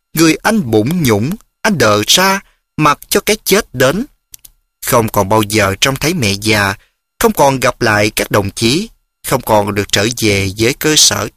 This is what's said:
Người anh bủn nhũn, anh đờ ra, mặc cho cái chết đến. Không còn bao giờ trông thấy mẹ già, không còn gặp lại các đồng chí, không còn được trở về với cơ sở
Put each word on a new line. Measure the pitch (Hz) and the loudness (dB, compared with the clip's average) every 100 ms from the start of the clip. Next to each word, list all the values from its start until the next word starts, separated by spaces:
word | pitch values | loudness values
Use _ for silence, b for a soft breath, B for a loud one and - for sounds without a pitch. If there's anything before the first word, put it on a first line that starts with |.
| _ | _
Người | 151 160 - | 0 2 2
anh | - 220 127 | 0 0 2
bủn | 110 113 180 | 0 2 0
nhũn, | 135 104 127 214 _ _ | 2 2 0 -6 _ _
anh | - 170 | -2 0
đờ | 110 104 104 | 2 2 2
ra, | - 190 190 b b _ - | 2 2 -2 b b _ -2
mặc | 151 143 - | 0 0 -2
cho | 202 | -4
cái | - 208 | -2 -4
chết | - 190 - | 0 0 0
đến. | 127 127 180 285 _ _ - - _ _ _ - | 0 0 0 -6 _ _ -20 -20 _ _ _ -2
Không | 123 110 | 0 0
còn | 104 98 | 0 0
bao | 110 | 0
giờ | 101 107 98 95 | 0 0 0 0
trông | 139 135 | -2 -2
thấy | 143 | -2
mẹ | 180 107 | -2 -2
già, | 98 110 107 98 98 _ _ _ - | -2 0 0 0 -4 _ _ _ -2
không | 226 | -2
còn | 208 143 131 | 2 2 2
gặp | 123 - | -2 0
lại | 120 104 107 | 0 2 0
các | - 101 | -2 -2
đồng | 110 98 | -2 -2
chí, | - 113 151 220 _ _ _ - | -2 0 0 -4 _ _ _ -6
không | 135 | -4
còn | - 107 101 | 0 0 0
được | 104 98 | -2 -2
trở | - 107 120 | -2 -2 -2
về | 110 98 98 104 | 0 0 -2 -2
với | 113 | -2
cơ | 143 156 151 | 0 0 2
sở | - 104 104 | 2 0 -6